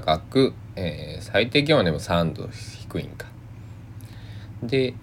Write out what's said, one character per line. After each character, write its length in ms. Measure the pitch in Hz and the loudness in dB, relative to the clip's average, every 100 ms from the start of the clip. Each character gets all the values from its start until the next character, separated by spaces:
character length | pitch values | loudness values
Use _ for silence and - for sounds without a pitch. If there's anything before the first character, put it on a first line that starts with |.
か 180 | - 78 | 4 2
く、 340 | - 131 131 - - - | 4 4 4 2 -10 -4
え 420 | 87 76 76 76 | -4 -4 -8 -10
ー、 20 | |
最 280 | - 101 117 | 0 2 4
低 140 | 147 | 4
気 100 | 143 | 6
温 60 | 151 | 6
は 40 | |
で 80 | 90 | 6
も 80 | 76 | 2
三 340 | - 85 85 | 2 4 4
度 140 | - - | 0 -6
低 540 | - - - - - | -10 -12 -12 -8 -6
い 40 | 71 | -6
ん 40 | |
か。 180 | - - - - - - - - - - - - - - - | -10 -14 -16 -16 -16 -16 -16 -16 -14 -14 -14 -14 -14 -14 -8
で、 320 | 120 135 127 - | 0 2 2 0